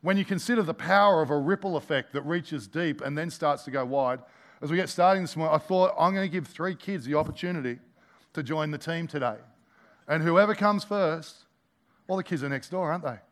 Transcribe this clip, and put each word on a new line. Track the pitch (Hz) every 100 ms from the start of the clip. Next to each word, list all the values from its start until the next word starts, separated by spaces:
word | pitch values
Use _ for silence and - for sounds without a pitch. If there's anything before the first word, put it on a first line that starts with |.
when | 160 196
you |
consider | 180 196 - 240
the | 170
power | - 156 196 208 175
of | 147
a | 147
ripple | 143 196 196 160
effect | - 139 123
that | 143
reaches | 139 175 151 147 101
deep | 160 170 147
and | 139 147
then | 165
starts | - 156 143
to | -
go | 135
wide, | 127 139 127 127 - _ - _
as | 151
we | 170
get | 180
starting | - 180 190
this | 175 156
morning, | 160
I | 156
thought, | - 185 185 -
"I'm | 165
gonna | 190 190
give | 175 143
three | - 180 170
kids | - 196 123
the | 147
opportunity | 151 - 180 175 127 120 _ _ _ _ _
to | -
join | 131 156 151
the | 151
team | - 165 165
today. | 147 123 110 - _ _ _ _ _ -
And | 160
whoever | 165 170 208 208
comes | 208 202 -
first," | 208 175 160 151 - _ _ _ _ _ _ -
well, | 190
the |
kids | - 165
are | 139
next | 139 -
door, | 185 170
aren't | 170
they? | 151 113 _